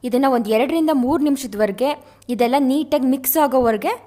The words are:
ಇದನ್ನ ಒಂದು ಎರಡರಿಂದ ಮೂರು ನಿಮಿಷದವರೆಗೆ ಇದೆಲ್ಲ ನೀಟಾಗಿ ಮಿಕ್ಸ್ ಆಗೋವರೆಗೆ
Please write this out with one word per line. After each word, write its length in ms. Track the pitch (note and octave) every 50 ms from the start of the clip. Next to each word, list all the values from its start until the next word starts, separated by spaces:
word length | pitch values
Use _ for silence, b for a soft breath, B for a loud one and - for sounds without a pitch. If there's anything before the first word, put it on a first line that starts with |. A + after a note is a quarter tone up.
| - B3
ಇದನ್ನ 160 | G#3+ B3 C#4 C4+ C4
ಒಂದು 120 | B3 A3+ G3+ A3 A3
ಎರಡರಿಂದ 320 | B3+ C4 D#4+ E4 D#4+ D#4 D#4 C4+ A#3+
ಮೂರು 160 | B3+ D4+ E4 C#4+ D4+
ನಿಮಿಷದವರೆಗೆ 600 | C#4+ C4+ C4 A#3 G3 G3+ G#3+ G#3 G3 G3 B3 C#4+ D4 C#4+ B B B B B - B3
ಇದೆಲ್ಲ 200 | G#3+ A#3+ A#3 B3 D4 C#4+ B3+
ನೀಟಾಗಿ 400 | C4+ D4 D4+ - D4+ D4 B3+ C4 C4
ಮಿಕ್ಸ್ 200 | C#4 C4 - - E4 D4+ C#4+
ಆಗೋವರೆಗೆ 460 | B3 C4 B3 A#3 A3 G#3 G#3+ E4 A#4 - -